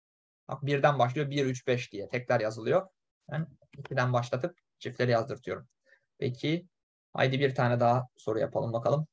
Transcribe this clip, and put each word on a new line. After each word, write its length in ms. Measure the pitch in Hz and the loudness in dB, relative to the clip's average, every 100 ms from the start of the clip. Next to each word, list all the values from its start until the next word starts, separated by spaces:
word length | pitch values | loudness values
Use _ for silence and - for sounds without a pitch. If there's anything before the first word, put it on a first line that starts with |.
| _ _ _ _ - | _ _ _ _ -12
Bak, 180 | - 139 | -6 -2
birden 340 | 143 147 139 | 2 4 4
başlıyor. 300 | 120 139 139 | 2 0 -2
Bir, 160 | 143 131 | 0 0
üç, 220 | 127 - | -2 -2
beş 240 | 120 - | -2 -4
diye 180 | 101 95 | -10 -6
tekler 300 | 123 123 123 | -6 0 0
yazılıyor. 480 | 107 113 113 170 190 _ _ _ - | 0 -4 0 0 0 _ _ _ -10
Ben 160 | 147 160 - _ - | -8 -8 -12 _ -16
ikiden 360 | - 131 123 | -6 0 2
başlatıp 440 | 123 123 127 170 - _ _ | 0 0 -4 -4 -8 _ _
çiftleri 320 | - - 123 | -8 -2 2
yazdırtıyorum. 560 | 117 117 104 - - - _ _ _ _ - | 2 0 -6 -8 -10 -12 _ _ _ _ -6
Peki. 500 | 127 123 143 170 - _ _ _ _ | -6 -4 -4 -4 -6 _ _ _ _
Haydi 260 | - 131 131 | 0 0 2
bir 160 | 143 131 | 0 2
tane 240 | 120 120 | 2 4
daha 280 | 117 127 - _ | 4 2 0 _
soru 220 | - 110 | -4 -2
yapalım 340 | 107 104 113 | -2 -2 -2
bakalım. 340 | 113 117 147 156 | -2 0 0 -2